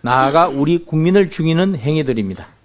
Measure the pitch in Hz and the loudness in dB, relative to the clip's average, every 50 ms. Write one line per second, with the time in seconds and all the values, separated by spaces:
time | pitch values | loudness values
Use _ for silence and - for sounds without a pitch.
0 | - 120 123 131 131 139 143 165 175 180 135 139 143 156 175 170 170 - 160 156 | -2 0 2 2 2 4 4 2 2 2 0 -2 0 0 0 -2 -2 -2 -2 0
1 | 160 175 185 202 196 165 - - 160 160 160 165 185 196 190 135 110 143 156 156 | 2 4 4 2 2 2 -2 -4 -2 0 0 2 0 0 -2 -4 -4 -2 -2 -2
2 | 147 131 120 113 104 95 92 85 85 - _ _ | -2 -2 -2 -4 -4 -6 -8 -12 -16 -20 _ _